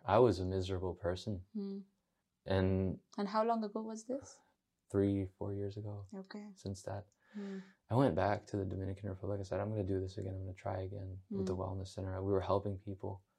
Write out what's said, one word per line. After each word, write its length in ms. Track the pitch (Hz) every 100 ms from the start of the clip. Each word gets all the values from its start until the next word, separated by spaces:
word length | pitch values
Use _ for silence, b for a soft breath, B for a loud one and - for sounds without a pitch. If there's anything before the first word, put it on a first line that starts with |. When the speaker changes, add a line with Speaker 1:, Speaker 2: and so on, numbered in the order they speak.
Speaker 1:
I 140 | - 104
was 220 | 123 92
a 40 |
miserable 480 | 92 95 90 92 90
person. 460 | 82 87 92 - 95 92 214
Speaker 2:
Mm. 240 | 196 196 190 _ _ _ _ _
Speaker 1:
And 540 | - 95 92 95 95 - _ -
Speaker 2:
And 100 | 196
how 160 | 220
long 200 | 226 233
ago 160 | 214 220
was 220 | 220 220
this? 320 | - 277 - - _ _ _ _ _
Speaker 1:
Three, 360 | 101 101 98 95 -
four 140 | 101
years 220 | 101 101 104
ago. 280 | 104 101 98
Speaker 2:
Okay. 320 | 196 190 208 208
Speaker 1:
Since 280 | 190 98 98
that. 220 | - 98 98 _ B 208
Speaker 2:
Mm. 240 | 196 190 B B -
Speaker 1:
I 40 |
went 200 | 117 135
back 320 | 82 98 104 -
to 80 | 101
the 80 |
Dominican 440 | 95 95 95 95 101
Republic. 280 | 95 98 101
I 20 |
said, 160 | 98 92
"I'm 100 | 104
gonna 140 | 110
do 160 | 95 95
this 160 | 92 101
again. 160 | 95
I'm 60 | 95
gonna 140 | 95
try 260 | 90 98 98
again 360 | 95 98 95 95 -
with 160 | 196 -
the 80 |
Speaker 2:
Mm. 40 | 92
Speaker 1:
wellness 300 | 95 98 95
center." 320 | - 95 95
We 100 | 95
were 80 | 95
helping 380 | 92 98 104 95
people. 440 | - 98 98 98 _